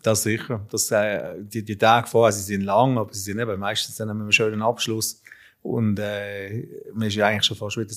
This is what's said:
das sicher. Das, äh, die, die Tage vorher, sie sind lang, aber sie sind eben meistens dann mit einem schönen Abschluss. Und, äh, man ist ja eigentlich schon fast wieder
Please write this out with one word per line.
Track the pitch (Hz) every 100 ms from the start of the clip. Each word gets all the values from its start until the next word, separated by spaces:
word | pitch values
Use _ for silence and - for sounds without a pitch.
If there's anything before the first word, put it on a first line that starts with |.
das | 113 104
sicher. | 107 110 - 110 104
Das, | 107 -
äh, | 107 104 90 78 85
die, | 101 113
die | 104 101
Tage | 110 117 -
vorher, | 117 113
sie | 101
sind | 98 98
lang, | 98 104 135 120
aber | 104
sie | 101
sind | 98 104
eben | 117 95
meistens | 101 113 - -
dann | 107
mit | 107
einem | 107
schönen | 104 110 107
Abschluss. | 110 117 113 110 - - - - - _
Und, | - 123 107 101
äh, | 104 104 101 101 98 113 - - -
man | 110 107
ist |
ja | 104 104
eigentlich | 104
schon | - 104
fast | 104 113
wieder | 104